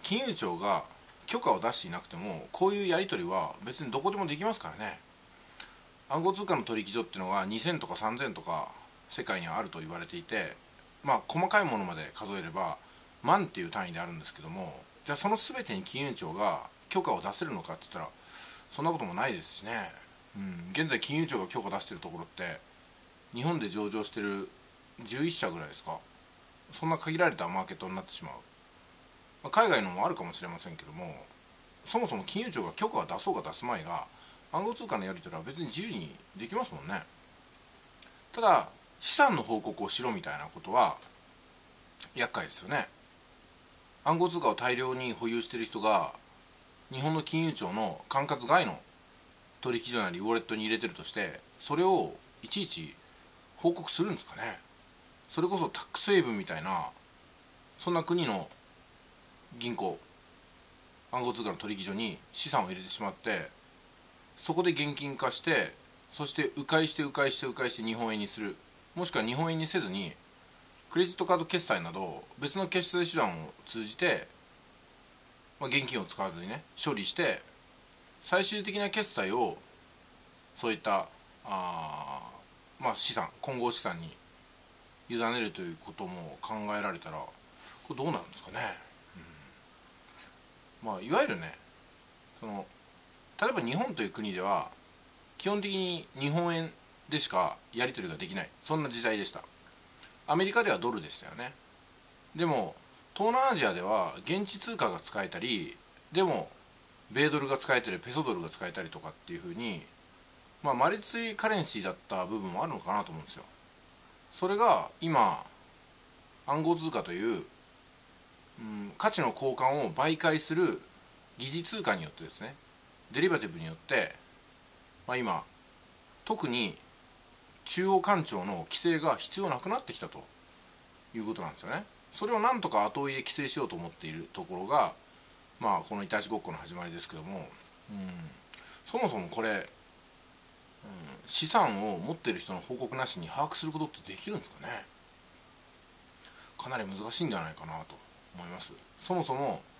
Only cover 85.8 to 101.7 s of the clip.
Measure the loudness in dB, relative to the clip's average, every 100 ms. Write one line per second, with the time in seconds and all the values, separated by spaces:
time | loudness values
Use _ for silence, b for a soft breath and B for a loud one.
85.8 | -12 -10 -10 -8 -12 -10 -8 -4 -2 -2
86.8 | -2 -6 -10 -10 -10 -14 -20 B B B
87.8 | -10 -4 -2 -2 -6 -12 -10 -6 -4 -6
88.8 | -12 -20 -20 -20 -18 -20 -20 -20 -20 -20
89.8 | -20 -20 -20 B B -20 -20 -20 -20 -10
90.8 | -6 -6 0 2 2 0 -6 -12 -20 -20
91.8 | -20 -20 -20 -20 -20 -14 -8 -8 -10 -16
92.8 | -20 -20 -20 -20 -18 -2 0 2 0 0
93.8 | -2 -2 -4 -4 -6 -2 0 0 0 -10
94.8 | -20 -20 -20 -20 -20 -4 0 0 0 0
95.8 | 0 -2 -6 -2 0 2 2 0 -2 -8
96.8 | -20 -20 -2 2 4 4 2 0 -8 0
97.8 | 0 0 -6 -6 -6 -6 -8 -10 -2 0
98.8 | 0 0 0 0 -2 -6 -14 -20 -20 -20
99.8 | -20 -20 B B 0 2 4 4 4 2
100.8 | 0 -2 -6 -8 -8 -8 -10 -10 -20